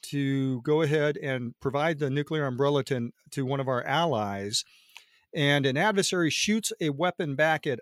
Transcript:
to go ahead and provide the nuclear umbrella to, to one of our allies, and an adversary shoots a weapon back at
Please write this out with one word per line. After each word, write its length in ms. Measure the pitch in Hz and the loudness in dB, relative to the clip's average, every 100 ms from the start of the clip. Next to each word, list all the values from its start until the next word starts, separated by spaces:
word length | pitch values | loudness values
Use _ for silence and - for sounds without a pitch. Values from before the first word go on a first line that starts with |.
to 600 | - 143 139 135 135 127 | -8 -2 0 0 0 -2
go 180 | 135 151 | 2 2
ahead 340 | 151 156 147 147 | 4 2 2 0
and 420 | 147 127 120 - | -4 -4 -6 -6
provide 380 | 139 131 160 151 | -2 0 0 0
the 100 | 143 | -2
nuclear 360 | 143 147 156 139 | -2 -2 -2 -2
umbrella 380 | 123 139 147 | 0 2 2
to, 280 | - 131 117 - _ | 0 -2 -4 -8 _
to 160 | - 131 | -4 -2
one 160 | 139 | -2
of 80 | 131 | 0
our 140 | 123 - | -2 0
allies, 800 | 147 170 117 101 98 101 107 - - _ - _ _ _ | 0 2 0 -2 -4 -4 -4 -6 -14 _ -20 _ _ _
and 320 | - 143 143 135 | 0 2 4 2
an 120 | 135 | 2
adversary 520 | 208 190 - 185 160 | 2 2 0 2 0
shoots 440 | - - 220 - - | 0 0 0 -2 -4
a 80 | 160 | -4
weapon 460 | 139 175 - 160 135 | 0 -2 -2 -2 2
back 300 | 156 156 151 | 2 2 0
at 140 | 120 | -4